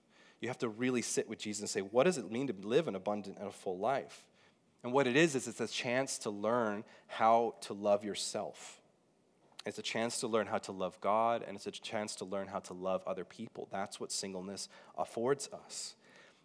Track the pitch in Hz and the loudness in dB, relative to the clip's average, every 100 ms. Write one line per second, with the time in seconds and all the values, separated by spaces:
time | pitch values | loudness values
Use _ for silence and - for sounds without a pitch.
0 | _ _ - - 117 123 120 107 127 123 | _ _ -20 -8 -6 -2 -4 0 2 2
1 | 107 - 120 110 - 104 104 107 98 113 | 0 0 -2 -4 -6 -4 -2 -2 2 6
2 | 156 165 92 110 139 98 98 131 156 95 | 6 4 -2 -2 -2 -4 2 2 4 -2
3 | 104 104 98 90 98 - - 90 107 135 | 0 -2 -2 -8 -8 -6 -6 -2 0 0
4 | 85 - - _ - _ _ _ 120 131 | -2 -14 -20 _ -20 _ _ _ 0 4
5 | 127 131 170 135 117 107 113 - 127 123 | 6 6 6 4 -2 -4 -4 -2 0 0
6 | 135 - 117 101 104 120 110 104 120 - | 0 -2 -4 -2 2 4 2 0 -6 -16
7 | - - 113 117 117 - - 101 104 101 | -8 4 8 8 6 -2 -8 -2 4 4
8 | 107 95 - 110 92 - - - _ _ | 2 -4 -4 -4 -6 -8 -16 -18 _ _
9 | _ _ _ _ _ - - 104 107 117 | _ _ _ _ _ -10 -8 -6 -4 0
10 | 113 - 120 110 101 107 - 95 92 - | 0 0 0 2 2 -2 -2 -4 -4 -2
11 | 98 107 117 117 - 101 - - - 113 | 2 4 4 2 -2 -8 -8 -8 -6 -4
12 | 107 - 95 98 95 98 - 90 92 92 | -4 -6 -4 -4 -4 -6 -6 -4 0 0
13 | - 92 87 - 113 - - 98 101 - | -2 -6 -6 -10 -12 -10 -8 -4 -4 -6
14 | 107 - 101 95 92 95 - - - - | -6 -4 -4 -6 -6 -8 -10 -14 -12 -6
15 | 92 - 117 143 - - - - - - | -4 0 0 0 -2 -12 -12 -10 -10 -14
16 | - - - - | -20 -20 -20 -20